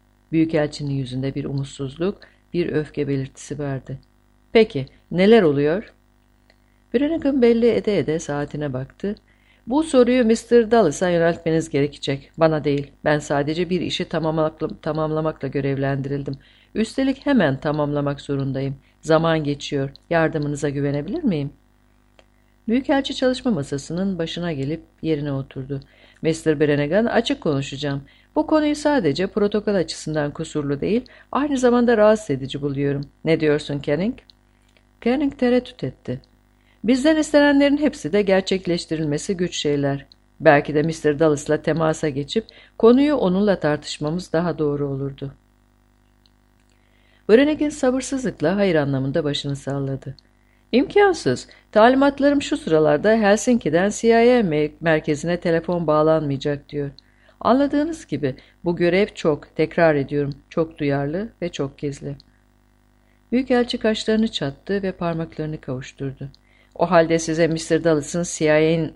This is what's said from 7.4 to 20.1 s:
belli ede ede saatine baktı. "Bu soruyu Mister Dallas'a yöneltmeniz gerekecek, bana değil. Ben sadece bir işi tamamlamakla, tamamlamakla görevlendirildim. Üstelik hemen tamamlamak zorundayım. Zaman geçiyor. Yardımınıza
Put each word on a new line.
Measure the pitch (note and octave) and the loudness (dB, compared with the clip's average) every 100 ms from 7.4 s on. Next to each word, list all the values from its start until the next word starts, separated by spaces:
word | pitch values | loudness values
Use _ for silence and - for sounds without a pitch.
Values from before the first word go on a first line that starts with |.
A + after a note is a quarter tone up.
belli | A#3 A#3 A#3 | 4 4 4
ede | G#3 G3 G3 | 2 0 0
ede | C3+ D#3+ | 0 -2
saatine | E3 C#3+ D3 D3 D3 | -4 -6 -6 -6 -6
baktı. | C3 C3+ _ G3 G#3+ _ _ _ _ - | -6 -10 _ -10 -10 _ _ _ _ -4
"Bu | C4+ | -2
soruyu | D#4+ C4 A#3+ B3+ A3+ | 2 4 6 4 4
Mister | A3+ - A#3+ A3 | 2 4 4 6
Dallas'a | A#3 F3+ C#3+ F3+ | 4 2 2 0
yöneltmeniz | F3 E3 E3 E3 D#3+ D#3+ | 2 2 0 0 -2 0
gerekecek, | C#3+ C#3 C#3 - C3+ - - | -2 -2 -4 -6 -6 -8 -2
bana | D#3+ D#3 | 0 0
değil. | C#3+ C#3+ C#3 _ D3+ | -2 -2 -4 _ -2
Ben | D3+ | -2
sadece | D3 D3 C#3+ D#3 F3 | 0 -2 -2 -4 -2
bir | F3+ | -4
işi | D#3 - F3 | -4 -6 -6
tamamlamakla, | E3+ D#3 D#3+ D#3 D#3 D#3 - | -4 -2 -2 -2 -4 -8 -6
tamamlamakla | D#3+ D#3 D#3 D#3 D#3 D3+ C3+ | -6 -4 -4 -2 -4 -6 -6
görevlendirildim. | C#3 C#3 C3+ C3+ C#3 C3+ C#3+ C#3 C3+ _ _ _ - | -4 -4 -2 -2 -4 -4 -6 -8 -10 _ _ _ -6
Üstelik | A3 - C4+ C4+ C#4+ | -4 -2 -2 -2 0
hemen | C4+ D#3+ C3+ | 2 2 0
tamamlamak | D#3 D3+ D3 D3 C#3+ C#3+ | -2 -2 -2 -2 -4 -6
zorundayım. | - C#3 C#3 C3+ C3+ C3+ _ _ | -6 -4 -4 -4 -6 -8 _ _
Zaman | D#3 D#3+ E3 D#3+ | 0 2 2 0
geçiyor. | C#3+ C#3+ - C#3+ C3+ - | -2 -6 -4 -4 -4 -8
Yardımınıza | - | -4